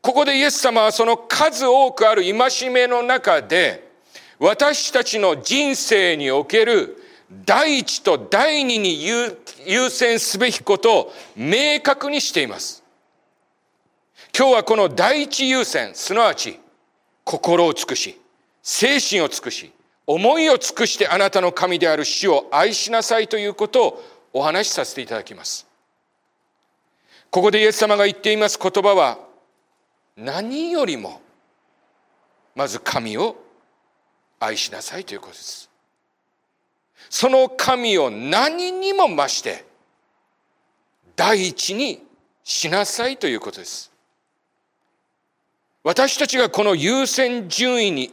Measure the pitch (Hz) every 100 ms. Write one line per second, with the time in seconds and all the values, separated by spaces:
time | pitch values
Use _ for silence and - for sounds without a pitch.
0 | 254 254 285 277 285 269 254 226 214 214
1 | 226 233 - - 311 240 254 254 269 -
2 | 220 220 185 214 254 254 254 247 247 247
3 | 240 254 - 160 110 170 151 87 - _
4 | _ - - _ 165 214 285 285 - 254
5 | 240 214 196 151 113 269 285 262 - 208
6 | 180 156 139 135 147 220 220 214 139 -
7 | - - _ 190 190 214 311 277 156 -
8 | - 147 101 202 294 302 262 226 190 156
9 | 160 233 240 180 - - 143 220 254 254
10 | 240 226 - 196 247 - - 196 233 196
11 | - - - - 135 214 302 294 294 277
12 | 277 285 - 165 131 92 - - _ _
13 | _ _ _ _ _ _ _ _ _ _
14 | _ _ - - 262 254 - 220 185 131
15 | 196 294 285 - 262 262 226 151 107 -
16 | - 208 220 147 113 - _ _ _ _
17 | _ _ - 165 - 170 170 - - 233
18 | - - _ _ _ _ - - 233 277
19 | - 202 147 - 123 - 78 _ _ _
20 | - 156 214 320 311 254 - - 220 -
21 | 180 175 196 196 180 175 180 175 165 151
22 | 143 - 196 139 - 143 196 208 208 226
23 | 220 226 220 220 208 208 208 254 202 -
24 | - _ _ 131 151 175 208 - 127 -
25 | 117 113 - 95 - - _ _ _ _
26 | _ _ _ _ _ _ _ _ _ _
27 | _ _ _ 180 202 208 214 214 214 208
28 | 202 202 226 214 208 - 185 196 196 190
29 | 139 113 - _ _ _ _ _ _ _
30 | _ - 117 156 220 277 339 339 233 135
31 | 95 - _ _ _ _ _ _ _ _
32 | _ _ _ _ _ - 135 101 - -
33 | 113 107 220 - _ _ _ _ _ _
34 | _ _ _ _ 110 110 - 92 - -
35 | 190 104 98 - - - - _ _ _
36 | _ _ _ _ _ _ _ _ _ _
37 | - - 262 262 254 254 - 254 240 190
38 | 135 107 131 190 285 339 359 370 381 392
39 | 311 156 139 - 113 85 - _ _ _
40 | _ _ _ _ _ _ _ _ _ _
41 | _ - 180 214 185 - - 202 269 -
42 | - _ _ _ - - 165 185 202 -
43 | 247 262 156 110 104 95 87 - - _
44 | _ _ _ _ _ _ _ _ _ _
45 | _ _ _ _ _ _ _ _ 156 196
46 | 269 - 294 254 226 185 208 175 165 262
47 | 262 - 254 240 180 156 254 247 208 147
48 | 127